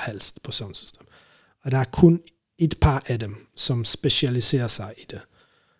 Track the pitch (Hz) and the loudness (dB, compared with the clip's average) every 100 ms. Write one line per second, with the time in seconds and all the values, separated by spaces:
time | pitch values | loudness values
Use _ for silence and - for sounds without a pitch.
0 | - 101 - - - - 101 - - - | -6 -6 -8 -8 -8 -8 -8 -12 -14 -16
1 | - _ _ _ _ _ 139 131 127 - | -20 _ _ _ _ _ -2 -2 -2 6
2 | 175 170 - _ _ - 160 - 160 135 | 6 6 -2 _ _ -2 -2 2 2 2
3 | - 120 107 101 - - - 123 110 - | -2 -6 -6 -12 -16 -8 -4 -2 -2 -2
4 | - - 135 123 113 139 120 - 101 113 | 0 0 0 0 2 0 0 -4 -6 -14
5 | - - - _ _ _ _ _ | -16 -16 -16 _ _ _ _ _